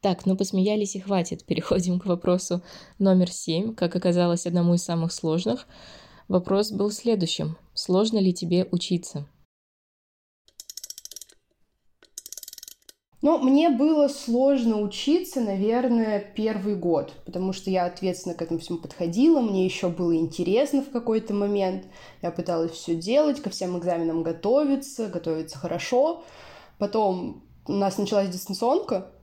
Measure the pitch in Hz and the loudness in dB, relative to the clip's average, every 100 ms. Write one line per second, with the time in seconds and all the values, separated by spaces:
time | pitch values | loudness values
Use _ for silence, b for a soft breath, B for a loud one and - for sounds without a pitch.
0 | - 185 - 190 196 190 190 214 202 196 | 0 0 0 0 0 2 2 2 -2 -4
1 | 185 196 170 - - - - 208 180 180 | -2 -2 -2 -6 -4 -4 0 0 2 -2
2 | 196 175 185 180 - 180 B B B - | 0 0 2 0 0 -6 B B B 0
3 | 190 185 175 - - 165 220 220 175 175 | 4 6 4 0 -2 -2 -2 -2 -2 2
4 | 180 175 175 170 175 175 175 175 - 165 | 2 4 2 2 0 2 4 4 2 -2
5 | 165 - 160 165 214 254 - B B B | -2 -2 0 0 0 -2 -6 B B B
6 | B B B 185 180 196 214 208 202 214 | B B B -2 2 0 0 0 -2 -2
7 | 233 214 165 - 156 165 _ - - 185 | 0 0 0 -2 -4 -8 _ -10 0 2
8 | 220 220 190 175 170 175 185 175 - 175 | 4 4 2 2 0 2 2 -2 0 -2
9 | - - 143 _ _ _ _ _ _ _ | -2 -12 -12 _ _ _ _ _ _ _
10 | _ _ _ _ _ _ - - - - | _ _ _ _ _ _ -20 -18 -18 -18
11 | - - - _ _ _ _ _ _ _ | -18 -20 -20 _ _ _ _ _ _ _
12 | _ - - - - - - - - _ | _ -20 -16 -18 -18 -20 -20 -20 -20 _
13 | _ _ 294 320 262 277 330 240 302 311 | _ _ 2 2 4 4 4 4 2 4
14 | 285 - - 240 269 277 233 214 208 - | 2 0 -2 2 4 4 2 0 -2 -4
15 | - 339 349 269 220 196 208 233 247 233 | 0 0 0 -4 -2 0 0 2 2 2
16 | 220 208 202 - 214 214 196 196 170 156 | 2 -2 -4 -4 -2 -2 -2 -2 0 0
17 | - - - 180 185 185 - 185 180 180 | -2 -12 -10 -4 -4 -4 -2 0 0 -2
18 | 190 180 - 170 165 165 - 170 - - | -4 -2 -6 -6 -4 -4 -4 -10 -10 -6
19 | 170 175 302 311 233 190 185 - 185 170 | -2 4 6 6 4 2 0 0 -2 0
20 | 175 165 165 - 175 208 285 277 269 240 | 0 2 0 -2 0 2 2 0 -2 -6
21 | 233 220 220 202 202 202 190 190 - B | 0 -2 0 -2 0 0 0 -2 -10 B
22 | B B 175 170 175 170 165 165 - 170 | B B -6 -4 -4 -2 -2 -4 -4 -4
23 | 180 262 302 269 - - 180 180 170 170 | 2 2 4 0 -4 -6 -4 -2 -2 0
24 | 165 165 165 165 202 262 294 269 269 - | 0 -2 -2 -4 2 2 2 -2 -4 -8
25 | 214 180 165 160 160 - 170 165 - 247 | -6 -6 -4 -4 -6 -8 -6 -6 0 2
26 | 302 339 B B B B B _ 202 220 | 2 0 B B B B B _ -2 0
27 | 208 185 127 - - - - 202 196 190 | 0 0 -6 -10 -20 -18 -4 0 0 -2
28 | 196 208 196 180 - 190 233 330 - 190 | 0 0 0 -4 -8 -2 0 0 0 -4
29 | 190 - | -6 -20